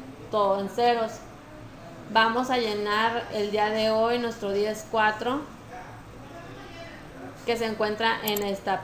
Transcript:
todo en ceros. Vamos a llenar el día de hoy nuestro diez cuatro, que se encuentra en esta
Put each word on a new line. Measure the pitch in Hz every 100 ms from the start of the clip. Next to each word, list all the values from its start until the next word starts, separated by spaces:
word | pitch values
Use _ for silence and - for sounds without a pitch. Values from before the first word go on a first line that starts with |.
| - - -
todo | 214 202 196
en | 196
ceros. | 240 240 233 220 - - - - - - - - - -
Vamos | 220 226 233 254
a | 247
llenar | 220 208 208 214 226 233 -
el | 214 208
día | 208 214
de | 220 220
hoy | 220 226 240
nuestro | 233 226 202
diez | 202 208 214 -
cuatro, | 226 214 214 233 285 302 - - - - - - - - - - - - - - - - - - - -
que | 226
se | 220
encuentra | 214 214 214 226 226
en | 214 202
esta | 202 190 202 185